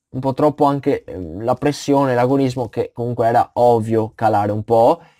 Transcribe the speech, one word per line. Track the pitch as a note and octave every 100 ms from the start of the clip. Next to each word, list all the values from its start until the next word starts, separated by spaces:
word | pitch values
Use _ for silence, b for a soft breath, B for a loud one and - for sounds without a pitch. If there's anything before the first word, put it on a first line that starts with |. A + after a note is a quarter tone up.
| _
un | B2
po' | C3+
troppo | C3 D3+ C#3+
anche, | D3 C#3+ C#3 C3+
ehm, | - F2 E2+ E2+
la | A2+
pressione, | B2+ C#3 C#3+ - C#3 C3+
l'agonismo, | A#2+ B2+ C#3 C3+ B2+ A2+
che | - -
comunque | - A#2+ A#2+ A#2
era | A#2 -
ovvio | - A#2+ A#2 A2 A2+ A2
calare | - A2 G#2+ G#2+
un | G#2
po', | G#2+ A2+ A#2+ E3+ b b